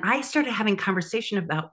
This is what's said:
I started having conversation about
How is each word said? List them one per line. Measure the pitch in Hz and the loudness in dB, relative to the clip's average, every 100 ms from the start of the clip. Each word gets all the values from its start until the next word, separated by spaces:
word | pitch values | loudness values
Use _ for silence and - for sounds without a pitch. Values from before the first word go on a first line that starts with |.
I | 185 262 | 2 0
started | 285 302 285 | 0 0 0
having | 214 214 190 | 2 2 2
conversation | - 185 165 220 220 202 | 2 0 0 -4 -2 -2
about | 165 156 160 | 0 -2 -4